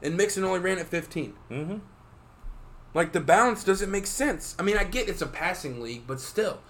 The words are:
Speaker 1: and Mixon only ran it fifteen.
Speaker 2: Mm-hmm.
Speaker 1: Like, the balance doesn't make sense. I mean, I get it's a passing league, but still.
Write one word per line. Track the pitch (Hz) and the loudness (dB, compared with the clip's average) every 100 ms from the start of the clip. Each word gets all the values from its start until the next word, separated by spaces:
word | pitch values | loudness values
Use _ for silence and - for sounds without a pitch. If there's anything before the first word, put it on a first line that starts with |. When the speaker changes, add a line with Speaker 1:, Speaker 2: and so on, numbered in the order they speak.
Speaker 1:
and | 147 170 | -2 2
Mixon | 208 190 | 2 2
only | 190 185 | 0 2
ran | 185 185 | 2 0
it | 165 | 0
fifteen. | 170 160 170 120 98 - | -4 -2 -6 -6 -8 -10
Speaker 2:
Mm-hmm. | 127 156 208 190 - - - - - - - - - - | -6 -6 -6 -10 -20 -20 -20 -20 -14 -12 -12 -14 -20 -4
Speaker 1:
Like, | 156 165 | 0 2
the | 175 | 2
balance | 143 185 247 214 | 6 8 8 4
doesn't | - 190 196 | 2 2 2
make | 196 196 | -2 -2
sense. | - 277 170 - - | 0 0 0 -6 -2
I | |
mean, | 190 208 | 2 2
I | |
get | 190 247 208 | 2 0 -2
it's | 175 | -2
a | 160 | -4
passing | - 170 180 143 123 | -4 -4 -4 -6 -6
league, | 117 120 120 | -8 -8 -8
but | 131 | -8
still. | - - 214 - | -6 -2 0 -2